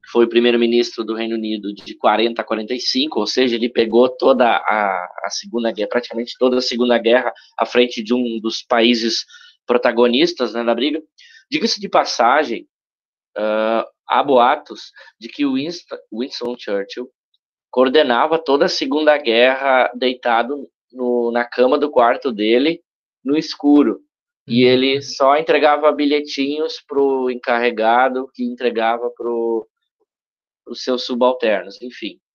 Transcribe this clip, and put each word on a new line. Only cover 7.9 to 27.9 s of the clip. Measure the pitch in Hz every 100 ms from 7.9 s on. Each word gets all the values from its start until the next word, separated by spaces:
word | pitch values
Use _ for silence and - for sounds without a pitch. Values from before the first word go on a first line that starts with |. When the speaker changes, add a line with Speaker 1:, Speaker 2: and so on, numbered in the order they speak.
| 120
Speaker 1:
de | 107
um | 123 120 113
dos | 110 -
países | - 120 120 120 113 113 - - - _ -
protagonistas, | 120 123 113 120 123 170 - 117
né, | 113
da | 117
briga. | 113 143 151 - _ - - _
Diga-se | 151 226 -
de | 202
passagem, | 165 139 - 117 143 135 113 - _ _ _ _ _ _ -
ah, | 107 107 110 113 - _ -
há | 123
boatos | 143 127 120 147 - 107 - - - _
de | 117
que | - 143
o |
Winston, | 131 151 170 _ 135 _
Winston | 107 139 - 120 123
Churchill | - 101 98 - 127 _ _ _ _ _ _
coordenava | 127 131 147 139 120 151 160
toda | 151 139 180
a |
Segunda | - 139 147 156 147
Guerra | 117 113 127 131 135 131 120 123
deitado | 127 127 123 117 120 143 120 _ _
no, | 127 123 123 117
na | 120 120
cama | - 127 143
do | 147
quarto | 139 117 123 139
dele, | 104 107 120 147 170 _ _ _ _
no | 131 151
escuro. | 156 - 147 147 120 95 _ _ _ _ -
E | 117
Speaker 2:
Uhum. | 127
Speaker 1:
ele | 127 135 135
só | 139 - 135 147
entregava | 160 151 147 147 151
bilhetinhos | 139 147 147 147 - 139 151 160 156 _
pro | 139 139 135 127
encarregado, | 123 131 120 120 110 110